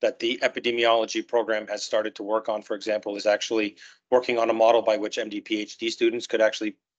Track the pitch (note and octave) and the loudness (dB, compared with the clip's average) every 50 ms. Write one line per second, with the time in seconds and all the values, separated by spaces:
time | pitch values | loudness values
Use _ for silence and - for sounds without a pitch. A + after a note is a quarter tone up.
0 | - A2 - - A#2 A#2 - - C#3 B2+ - B2 - B2 A#2 A#2+ A#2 A#2 A#2 A2+ | -2 -2 -2 -2 -4 -4 -2 -2 -2 -4 -4 -2 -2 -2 0 2 4 4 4 4
1 | A2 A2 - A2 A2+ - - A#2 A2 A2 A2 G#2+ G#2+ G2+ G#2 G#2 - - A#2+ G#2+ | 2 0 -4 -6 -6 0 0 0 0 0 -2 -4 -4 -6 -8 -8 -6 -2 -2 -2
2 | G#2+ G#2+ - - G#2 G2+ A2 A2 - - G#2+ G#2+ G#2 - G#2+ G2 G2 G#2+ G#2 G#2+ | -2 -2 -6 -8 -6 -2 -2 -2 -2 -2 -4 -4 -4 -8 -8 -6 -4 -4 -4 -4
3 | - G#2 G2+ G2+ - G#2+ G#2 G#2 - - A#2 A2+ G#2+ G2+ - _ - - - _ | -4 -6 -8 -2 2 2 2 2 0 -2 0 0 0 -2 -6 _ -20 -20 -20 _
4 | _ _ B2+ B2 B2 - B2 A#2 A2+ A2+ A2+ A2+ A2+ A2+ A#2 A#2 G2+ A2 G#2+ G#2 | _ _ 2 2 2 2 0 0 2 0 4 6 6 6 6 6 4 2 0 0
5 | G#2 G#2 - B2 A2+ G#2+ G#2 G#2 - - G#2+ G#2 G#2 G2+ - - A2+ A#2 A2 - | -2 -4 -6 -6 -6 -6 -8 -10 -6 -4 -4 -4 -4 -8 -10 -6 -6 -6 -2 0
6 | A#2 A#2 A2+ A#2+ A#2 - - A2 A2 G#2+ - - A2 G#2+ G2 _ _ _ _ | 0 0 0 -2 -6 -4 0 2 2 2 2 -2 -6 -8 -8 _ _ _ _